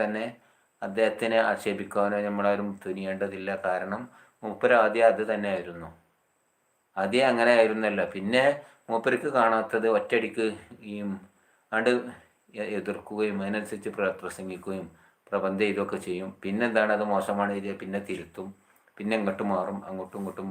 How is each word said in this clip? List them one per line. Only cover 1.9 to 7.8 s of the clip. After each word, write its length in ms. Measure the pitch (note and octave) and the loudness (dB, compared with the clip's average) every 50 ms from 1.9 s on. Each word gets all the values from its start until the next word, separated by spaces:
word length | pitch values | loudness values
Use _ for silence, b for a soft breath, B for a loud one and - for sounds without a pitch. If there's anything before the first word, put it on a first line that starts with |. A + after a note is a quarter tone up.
| - G#2 G2+ G2+ G#2 G#2 G#2 G#2 | 0 0 2 2 2 0 -2 -2
നമ്മളാരും 400 | G2+ G2+ G2+ G2+ G2+ G2+ G#2 G#2 G2 G2 - | 0 0 2 2 2 2 0 -4 -6 -8 -6
തുനിയേണ്ടതില്ല. 640 | G2 F#2 F#2+ F#2+ F#2+ F#2+ F#2+ G2+ G2 G2 F#2+ F#2+ G2 G2 F#2+ - | -6 -6 -6 -4 -6 -4 -4 -4 -4 -4 -6 -6 -6 -6 -4 -2
കാരണം 360 | F#2+ F2+ F2+ F#2 F#2 G2 A2+ B2 - b b b b b b - | -2 -2 -2 -2 -4 -6 -8 -8 -12 b b b b b b -10
മൂപ്പര് 320 | G#2+ G2 - - B2 B2 A#2 A2 | -10 -4 0 4 6 6 6 6
ആദ്യം 240 | G#2+ G#2 A2+ A2+ A2+ G#2 | 4 4 6 6 6 6
അത് 100 | G#2 A2 G#2 G#2+ | 4 2 -2 -2
തന്നെയായിരുന്നു. 560 | G#2 G2+ G2+ F#2+ F2 F2 F2+ F2 E2+ E2 D#2 E2 - _ _ _ _ _ _ _ _ _ _ _ _ _ _ _ _ _ _ - | -2 0 -2 -2 -2 -4 -6 -10 -12 -12 -14 -16 -18 _ _ _ _ _ _ _ _ _ _ _ _ _ _ _ _ _ _ -6
ആദ്യം 300 | F#2+ G2 G2+ G#2 B2+ C3+ C3 A#2+ | -4 -2 2 2 4 4 4 4
അങ്ങനെ 200 | A#2 A#2 B2 A#2+ A#2 | 4 6 6 8 8
ആയിരുന്നല്ലോ. 460 | A2+ G#2+ A2 A2 | 6 6 4 0